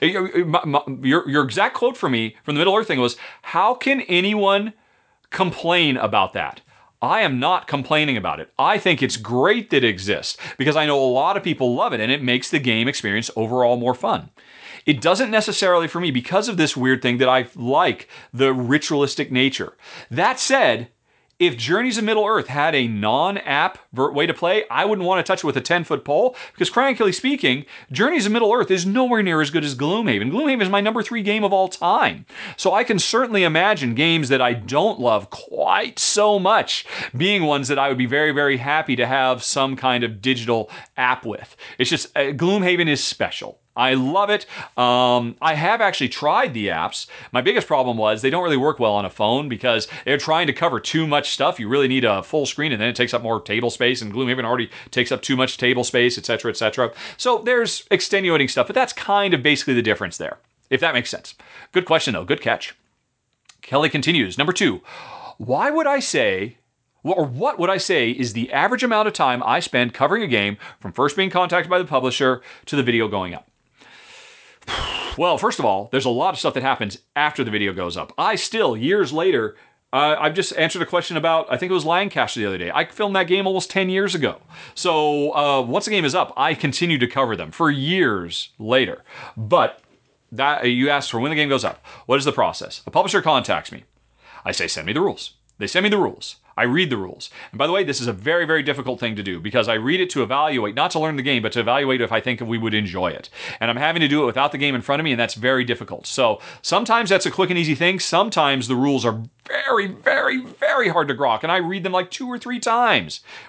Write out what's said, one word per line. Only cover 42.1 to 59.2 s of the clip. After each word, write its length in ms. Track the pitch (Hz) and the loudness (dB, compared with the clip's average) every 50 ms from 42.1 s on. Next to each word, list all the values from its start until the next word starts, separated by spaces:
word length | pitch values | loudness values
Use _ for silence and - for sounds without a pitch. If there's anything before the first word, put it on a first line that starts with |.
| - | -2
uh, 140 | 143 139 139 147 | 0 0 0 0
Gloomhaven 560 | 127 170 180 202 208 180 180 180 175 170 156 | 0 2 2 2 2 2 2 2 2 2 2
is 120 | 143 127 | 0 0
special. 580 | - - - - 101 - - - - - - _ _ _ - | -2 -4 -4 -2 -4 -4 -4 -6 -12 -12 -14 _ _ _ -2
I 180 | 120 123 131 131 | 0 2 2 2
love 360 | 131 127 135 165 196 202 202 | 2 2 2 2 2 2 2
it. 160 | 208 202 - - - - - - - | 0 -2 -2 -6 -14 -16 -16 -6 -2
Um, 600 | 123 123 123 123 123 127 123 123 123 120 120 117 - | 0 2 4 4 4 4 4 4 2 2 -2 -4 -2
I 120 | 147 160 156 | 0 0 0
have 260 | 151 160 156 156 147 | 2 2 2 2 2
actually 300 | - 185 175 - 143 117 | 2 0 0 0 -2 -4
tried 440 | - - 143 147 180 226 - - 117 | -2 0 0 2 2 2 2 0 -2
the 140 | 113 104 | -2 -2
apps. 400 | 95 82 80 85 - - - - - - - - - | -2 -2 -2 -2 -4 -6 -8 -12 -14 -16 -18 -8 -4
My 80 | - 123 | -2 0
biggest 260 | 127 185 247 220 - | 2 2 2 2 2
problem 300 | - 156 135 127 127 117 | 2 2 2 2 2 0
was 260 | 110 107 107 110 110 | 2 2 2 2 2
they 80 | 123 135 | 0 0
don't 140 | 151 180 180 | 0 0 0
really 140 | 170 147 | 2 2
work 200 | 127 135 147 110 | 2 2 2 2
well 160 | - 117 107 104 | 2 2 2 2
on 120 | 104 98 | 2 0
a 40 | 92 | -2
phone 380 | - - 107 110 120 143 147 | -2 0 0 2 2 0 -2
because 400 | 143 120 98 - 127 113 110 - - - - - | -4 -6 -2 0 0 0 0 0 -4 -10 -6 -2
they're 140 | 123 143 | 0 0
trying 300 | 143 - 156 156 165 175 | 0 0 0 0 2 2
to 60 | 147 135 | 0 0
cover 280 | - 160 175 - - | 0 0 0 0 -2
too 260 | - - - 160 160 | -4 -2 -2 0 0
much 220 | 151 143 143 - - | 2 0 0 0 -2
stuff. 300 | - - 139 165 180 - | -2 0 0 0 0 -2
You 80 | 110 104 | -4 -2
really 180 | 127 143 139 | 0 2 2
need 160 | 127 131 135 123 | 2 2 2 2
a 180 | 110 101 95 | 2 2 0
full 240 | 90 - - 156 135 | -2 -2 -2 -2 -2
screen 280 | - - - 147 156 127 | -2 -4 -4 -4 -2 -2
and 80 | 104 | -2
then 80 | 110 120 | -2 -2
it 60 | 117 | 0
takes 160 | - 123 117 127 | 0 0 0 -2
up 80 | 120 | -2
more 180 | 117 113 113 107 | -2 -2 -2 -2
table 300 | - - 104 113 120 117 | -2 -2 -2 -2 -2 -2
space, 320 | - - 123 123 127 120 | -2 0 0 0 0 -2
and 100 | 113 104 | -4 -6
Gloomhaven 320 | 101 123 131 120 127 131 117 | -4 -2 -2 -2 -2 -2 -2
already 260 | 117 123 123 117 - - - - - | -2 -2 -2 -2 -4 -8 -16 -18 -6
takes 220 | - 127 120 - 131 | -2 -2 0 0 -2
up 80 | 101 | -2
too 160 | - - 135 | -2 0 0
much 180 | 127 131 127 - | 0 0 0 0
table 300 | - 127 123 127 123 117 | 0 2 2 2 2 0
space, 320 | - - 123 120 123 120 | 0 2 4 4 2 2
et 80 | - - | 0 -4
cetera, 260 | - 117 - - 117 | -4 -4 -2 -2 -4
et 60 | 107 | -2
cetera. 340 | - 113 107 - 135 123 107 - - - - - | 0 -2 -2 0 0 -2 -2 -4 -8 -16 -14 -10
So 220 | - - 247 240 | -4 0 0 0
there's 480 | 214 - 240 254 240 233 160 - - - - | 0 2 0 0 2 0 -2 -4 -6 -2 0
extenuating 600 | 196 180 - - 202 196 190 175 165 147 139 131 | 0 0 0 0 0 0 2 2 2 2 2 2
stuff, 180 | - 135 120 | 0 0 0
but 60 | - - | 0 2
that's 180 | 262 247 - | 0 0 0
kind 420 | - - - - 202 202 | -2 -6 -2 0 2 2